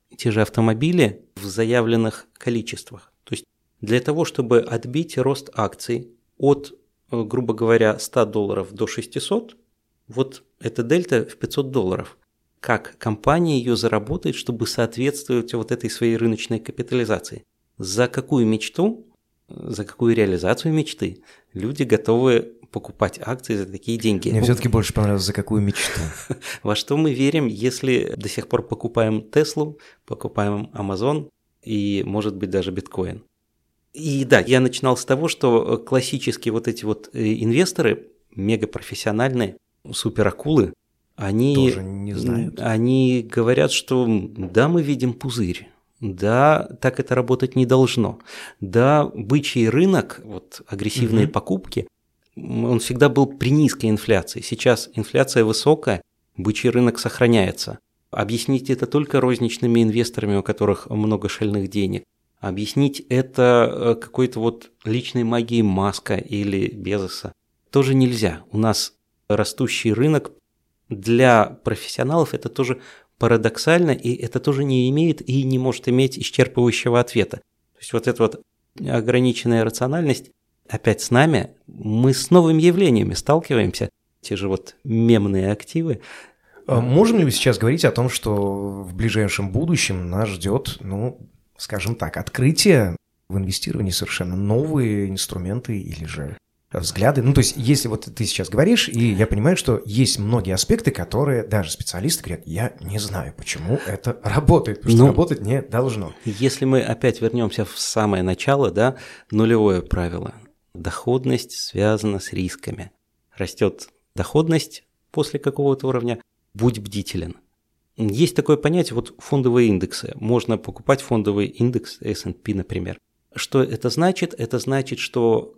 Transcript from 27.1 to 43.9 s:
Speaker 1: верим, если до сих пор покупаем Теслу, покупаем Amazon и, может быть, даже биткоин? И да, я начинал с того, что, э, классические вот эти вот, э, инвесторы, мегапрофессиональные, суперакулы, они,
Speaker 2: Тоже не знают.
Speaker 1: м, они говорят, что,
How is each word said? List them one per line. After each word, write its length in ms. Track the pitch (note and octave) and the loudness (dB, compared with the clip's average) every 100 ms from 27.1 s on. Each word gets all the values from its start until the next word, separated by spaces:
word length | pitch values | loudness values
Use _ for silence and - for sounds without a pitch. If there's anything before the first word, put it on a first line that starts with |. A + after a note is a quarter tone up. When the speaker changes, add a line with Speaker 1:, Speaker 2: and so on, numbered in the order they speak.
Speaker 1:
верим, 340 | B2+ C3+ D#3 C3 | 2 2 2 0
если 640 | G2+ A#2+ - C3 B2 - - | 0 -2 -2 0 0 0 -2
до 120 | G#2+ | -4
сих 180 | - - | -6 -2
пор 140 | - | -2
покупаем 600 | - A2 A#2 - A2 G#2+ G#2+ | -2 -6 -4 0 2 0 0
Теслу, 480 | D3 D3+ - D3+ D3+ - _ - | 0 0 0 -6 -6 -20 _ -14
покупаем 640 | - A2 - G#2 G#2 G#2+ | -10 -8 -4 -2 -2 -6
Amazon 540 | G#2+ G2 F#2+ A#2+ D3+ C#3+ _ _ _ | -8 -6 -2 -2 -2 -6 _ _ _
и, 400 | - G#2+ G2+ G2+ - | -6 -2 -2 -2 -2
может 300 | G2 G#2+ F#2+ | -4 -4 -4
быть, 140 | G2 | -4
даже 200 | F#2+ F#2 | -2 -2
биткоин? 540 | F#2 - - F#2 F2+ - _ _ _ _ _ _ | -6 -8 -6 -6 -8 -16 _ _ _ _ _ _
И 300 | - D#3 C#3 | -10 -4 -2
да, 140 | C3+ B2+ | 4 4
я 200 | F#2 B2+ | 6 4
начинал 360 | B2+ B2+ C3 B2+ | 2 0 0 0
с 80 | |
того, 240 | - C3 D#3+ | 0 0 -2
что, 460 | - C3+ A#2 - | -2 2 2 2
э, 100 | A2+ | -2
классические 680 | - C3 B2+ C#3 B2+ A#2 - | 0 -2 0 -4 -4 -4 -4
вот 160 | A2 A2+ | -4 -2
эти 160 | A#2 | -4
вот, 260 | G#2+ G#2 - | -4 -6 -6
э, 220 | - A2 A2 | -4 -2 0
инвесторы, 640 | A2 A#2 F#3 - A3+ - - _ _ - G2 A2 G#2 | 2 2 2 0 0 0 -4 _ _ -6 -2 -2 -2
мегапрофессиональные, 880 | - - F#2+ - G#2+ C3 B2+ G2+ E2 _ _ - | -8 -12 -6 -2 0 0 0 -4 -6 _ _ -12
суперакулы, 840 | - A2 - G#2 - D3 D3+ F#2 - _ _ _ - | -6 -4 0 0 0 0 2 2 0 _ _ _ -10
они, 380 | G2 G#2+ C3 | -4 0 2
Speaker 2:
Тоже 280 | C#3 C3 G2 | 4 2 2
не 320 | F#2+ G2 G2+ | -6 -8 -8
знают. 440 | G#2 A#2+ A#2 E3 - | -6 -4 -2 -4 -4
Speaker 1:
м, 80 | - | -2
они 600 | A2 A#2+ C3 C3 B2+ A2+ - | 0 2 2 2 0 -2 0
говорят, 360 | A#2 C3 D3 | 2 4 2
что, 320 | - - | 0 -2